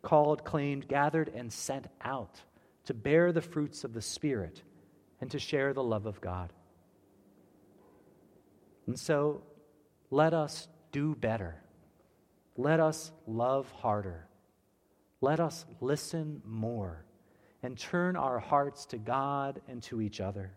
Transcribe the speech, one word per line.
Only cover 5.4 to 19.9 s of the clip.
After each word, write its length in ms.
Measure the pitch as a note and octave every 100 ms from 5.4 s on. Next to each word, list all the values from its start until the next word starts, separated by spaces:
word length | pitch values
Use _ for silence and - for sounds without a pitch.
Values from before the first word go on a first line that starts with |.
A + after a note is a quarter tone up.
share 340 | - D3 C3+
the 80 | C3+
love 240 | B2+ A2 G#2+
of 140 | G2+
God." 320 | - F2+ F2 - - _ _ _ _ _ - _ - _ _ - - - - - - - _ _ _ - -
And 120 | -
so, 440 | - D3 D3 D3 - - - _ _ _ _
let 240 | C3+ D#3+
us 360 | E3 D3+ - - - _
do 240 | C#3+ D3 C#3+
better. 460 | A2+ A2+ F#2 D#2+ - - - _ _ _ _ _ _ -
Let 220 | C3+ D#3+
us 320 | D#3+ D#3 - - -
love 440 | A2 A#2+ C3+ C3+
harder. 560 | - A#2+ G#2 F#2+ E2+ E2 _ _ _ _ _ _ _ _ _
Let 200 | C3 D#3
us 260 | E3 - - A2+
listen 600 | B2+ D3 - E3+ D#3 D3
more 600 | - A2+ A2 A#2+ F#2+ D#2+ D#2 _ _ _ _ _
and 160 | B2+ B2
turn 380 | - F3 F3+
our 240 | F3+ C3+ B2
hearts 480 | - C#3+ C#3+ - -
to 120 | A#2+
God 640 | G#2+ C3 C#3 C#3+ C#3 C#3 -
and 160 | B2
to 180 | A2